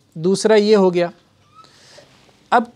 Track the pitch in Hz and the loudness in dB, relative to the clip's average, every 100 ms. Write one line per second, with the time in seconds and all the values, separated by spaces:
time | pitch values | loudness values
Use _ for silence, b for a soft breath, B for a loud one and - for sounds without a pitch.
0 | _ 165 170 190 208 214 208 214 190 175 | _ -8 -4 -2 0 0 2 2 2 -2
1 | 170 - _ _ _ - b b b b | -6 -8 _ _ _ -20 b b b b
2 | b b b _ _ 240 233 | b b b _ _ -4 -4